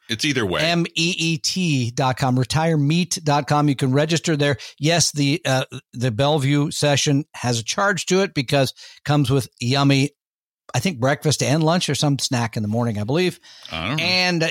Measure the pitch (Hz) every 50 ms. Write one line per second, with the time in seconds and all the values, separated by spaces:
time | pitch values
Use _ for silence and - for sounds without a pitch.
0 | _ _ 113 110 - 156 143 127 113 95 85 - 151 165 170 170 170 180 - 165
1 | 165 170 185 160 165 165 165 156 - - - 190 185 170 147 135 123 117 120 -
2 | 139 127 131 - - 131 123 127 127 - - 151 160 165 165 156 143 139 160 175
3 | 180 170 - 196 165 147 139 147 147 - 151 147 147 151 139 - 143 131 127 139
4 | 147 156 165 160 - - 160 143 147 143 139 - - - - _ 139 151 165 175
5 | - - - 147 143 139 139 170 - 139 131 127 - - - 127 - _ _ -
6 | 113 131 110 104 139 143 151 160 131 135 143 147 143 165 - - - 147 143 135
7 | - 156 143 139 151 - _ - - 123 123 117 110 - - - 202 196 202 165
8 | - - 185 185 196 196 - 151 135 - - 143 135 123 - - - - - -
9 | _ - 147 147 147 123 135 139 110 - _ _ - 120 131 139 143 139 139 135
10 | 135 143 - _ _ _ _ _ _ _ _ _ _ _ - 123 - 190 175 117
11 | 113 131 147 - - 151 135 - 123 117 135 160 160 156 165 185 - - 147 -
12 | - 147 143 123 - - 135 120 117 113 - 120 107 104 107 117 120 117 110 101
13 | 104 107 135 165 185 180 175 - _ - - - - - - 80 80 98 135 156
14 | 165 175 185 185 180 180 180 165 160 160